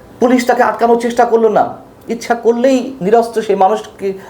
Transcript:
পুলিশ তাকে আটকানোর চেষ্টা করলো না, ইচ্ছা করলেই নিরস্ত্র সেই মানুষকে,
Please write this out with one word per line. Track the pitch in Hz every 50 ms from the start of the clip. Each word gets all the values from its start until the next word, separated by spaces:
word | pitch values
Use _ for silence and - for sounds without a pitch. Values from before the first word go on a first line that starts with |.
| - - - -
পুলিশ | - 240 254 247 233
তাকে | - 247 247 233
আটকানোর | 220 214 - 233 233 233 233
চেষ্টা | 233 240 233 - 233
করলো | 233 226 226 226 220
না, | 202 160 135 - - - - - - - - -
ইচ্ছা | 226 233 - - 240
করলেই | 233 - 220 233 240 240 269 262 254 233 - - -
নিরস্ত্র | 175 196 220 233 233 233 - 220
সেই | 220 - 190
মানুষকে, | 190 190 190 220 208 - - - - 196 196 190 190 - -